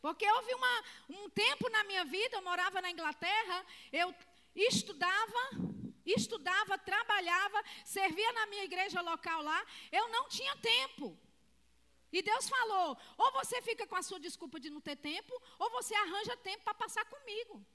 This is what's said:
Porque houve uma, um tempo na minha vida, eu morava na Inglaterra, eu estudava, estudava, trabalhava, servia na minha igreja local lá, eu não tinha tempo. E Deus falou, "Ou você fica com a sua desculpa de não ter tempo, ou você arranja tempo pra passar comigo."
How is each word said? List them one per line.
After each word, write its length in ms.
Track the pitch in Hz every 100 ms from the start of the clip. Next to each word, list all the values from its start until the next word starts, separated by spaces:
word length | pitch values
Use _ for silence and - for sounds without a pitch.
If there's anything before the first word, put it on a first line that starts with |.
Porque 280 | 302 320 415
houve 180 | 466 466 508
uma, 160 | 508 480 - - -
um 220 | 349 403
tempo 400 | - 440 - 466
na 120 | 427
minha 200 | 415 381
vida, 320 | 330 359 480 466
eu 60 |
morava 400 | 359 359 359 381
na 80 | 359
Inglaterra, 680 | 349 320 302 339 427 440 359 381 - -
eu 240 | 311 359 359 - - _
estudava, 880 | - 440 - - 311 349 392 453 466 523 - - - - -
estudava, 720 | - 440 - 453 294 381 415 381 -
trabalhava, 760 | 392 466 415 349 349 403 415 427 - - 392
servia 340 | 381 320 453
na 100 | 480 427
minha 120 | 403 392
igreja 300 | 359 392 311
local 400 | 349 320 370 330
lá, 180 | 302 330 - - -
eu 160 | 339 453
não 180 | 453 480
tinha 260 | - 539 571
tempo. 600 | 403 494 523 - 277 160 - _ _ _ _ _ _ _ _
E 80 | 349 392
Deus 160 | 480 508 554
falou, 320 | 480 392 339 262 - -
"Ou 160 | 466
você 300 | 539 - 494
fica 240 | 453 453 440
com 100 | 370
a 60 |
sua 180 | - 392
desculpa 400 | 320 - 320 311
de 80 | 277
não 140 | 294
ter 140 | 294 285
tempo, 380 | 294 330 - 508 - -
ou 120 | 403
você 240 | 480 -
arranja 420 | 427 392 392 440 494
tempo 260 | 381 403
pra 120 | -
passar 320 | 415 453 - 453
comigo." 600 | 554 494 427 466 311 196